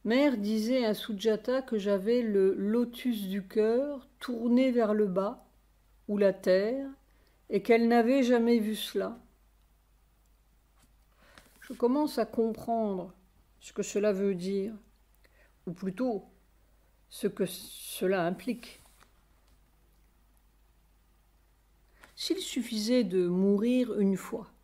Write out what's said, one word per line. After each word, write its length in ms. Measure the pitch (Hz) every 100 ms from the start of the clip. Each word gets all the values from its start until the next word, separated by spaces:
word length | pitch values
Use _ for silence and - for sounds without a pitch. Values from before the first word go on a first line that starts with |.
Mère 340 | 196 247 285 233
disait 460 | 202 220 220 262 226
à 80 |
Sujata 680 | 208 - 202 220 214 233 262
que 160 | 262 220
j'avais 440 | 196 202 196 247
le 320 | 226 202 190
lotus 760 | 196 202 233 240 - 254 214 190
du 180 | 202 190
cœur 640 | 220 214 233 285 277 - _
tourné 540 | - 233 233 240 262
vers 200 | 240 214
le 140 | 214 208
bas, 400 | 185 202 262 _ _ _ _ _ _ -
ou 80 | 208
la 160 | 202
terre, 560 | 190 - 185 208 269 277 269 _ _ _ _ _
et 120 | 208
qu'elle 240 | - 233 233
n'avait 380 | 240 233 277
jamais 340 | 240 240 233 240
vu 160 | 214
cela. 460 | 214 - 202 190 233 - _ _ _ _ _ _ _ _ _ _ _ _ _ _ _ _ _ _ _ _ - _ _
Je 140 | -
commence 440 | 262 240 277 302 262
à 80 | 220
comprendre 880 | - 226 220 - 233 214 190 180 - _ _ _ _
ce 120 | -
que 120 | -
cela 280 | 190 208 208
veut 220 | 190 202
dire, 400 | 185 180 196 196 208 _ _ _ _ _ _ _ _ -
ou 60 |
plutôt 520 | 170 190 185 254 202 - _ _ _ _ _ _ _ _
ce 160 | - 208
que 200 | - 180
cela 800 | - - - - - 190 190 170
implique. 560 | 185 - 240 - - - _ - _ _ _ _ _ _ _ _ _ _ _ _ _ _ _ _ _ _ _ _ _ _ _ _ _ _ _ _ _ - -
S'il 220 | - 381
suffisait 640 | - 269 - 220 208 247
de 240 | 196 185 175
mourir 720 | 180 196 202 233 254 240 214
une 200 | 196 185
fois 320 | - 226 196 _